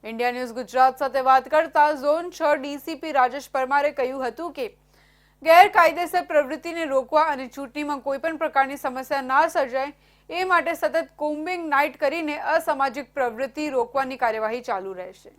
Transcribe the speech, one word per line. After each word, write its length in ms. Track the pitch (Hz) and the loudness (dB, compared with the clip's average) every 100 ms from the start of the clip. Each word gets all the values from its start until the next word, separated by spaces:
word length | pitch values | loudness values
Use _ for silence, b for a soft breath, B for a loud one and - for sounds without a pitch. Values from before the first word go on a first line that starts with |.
ઇન્ડિયા 280 | 214 226 240 | -12 -4 -2
ન્યૂઝ 180 | 247 254 | -2 -8
ગુજરાત 500 | 226 247 269 262 262 | -8 -4 4 4 4
સાથે 200 | 277 269 | -2 0
વાત 300 | 262 262 254 | 4 4 4
કરતા 440 | 302 320 311 294 | 0 2 2 2
ઝોન 360 | 302 285 311 349 | 2 0 0 -2
છ 260 | 349 320 294 | -2 0 0
ડી 220 | 277 285 | -2 -8
સી 180 | - 302 | -8 -8
પી 160 | 320 | -2
રાજેશ 380 | 277 254 269 - | 2 2 0 -6
પરમારે 400 | 269 254 285 294 | -4 0 2 0
કહ્યું 360 | 294 254 262 254 | 0 -4 -2 -6
હતું 240 | 220 339 | -6 -10
કે 160 | 285 233 _ _ b b b b b | -8 -10 _ _ b b b b b
ગેરકાયદેસર 800 | 320 330 392 - 330 294 349 359 | 6 8 8 6 4 2 -2 -2
પ્રવૃત્તિને 640 | 359 311 269 294 339 339 320 | 2 0 2 -6 -8 -6 -2
રોકવા 360 | 269 247 311 | -2 2 2
અને 260 | 320 277 254 | 2 -2 -8
ચૂંટણીમાં 520 | 269 277 294 294 285 | -12 -12 -8 -6 -6
કોઈ 180 | 277 269 | -6 -4
પણ 200 | 320 311 | -4 -4
પ્રકારની 400 | 311 277 269 277 | -2 0 0 -2
સમસ્યા 440 | 277 254 254 285 | -6 -6 -4 -4
ના 260 | 254 262 320 | 0 2 2
સર્જાય 460 | 339 262 254 277 - b b b | 2 -2 -2 -6 -10 b b b
એ 140 | 339 | -4
માટે 300 | 370 349 320 | 2 2 2
સતત 360 | 330 320 311 330 _ | -2 -2 -2 -4 _
કોમ્બિંગ 540 | 302 302 320 359 330 | -4 -4 -6 -6 0
નાઇટ 280 | 277 302 - | 2 0 0
કરીને 400 | 277 320 302 294 | -2 -2 -4 -4
અસામાજિક 760 | - 320 320 277 269 247 269 | -2 -2 0 -2 -2 -4 -10
પ્રવૃત્તિ 560 | - 247 220 269 - 302 | -4 -4 -2 -8 -6 -4
રોકવાની 460 | 262 240 269 262 262 | -2 -2 -2 -4 -2
કાર્યવાહી 460 | 240 220 220 240 | -2 0 -4 -4
ચાલુ 320 | 240 196 190 | -4 -6 -6
રહેશે. 380 | 180 185 190 - | -12 -14 -16 -20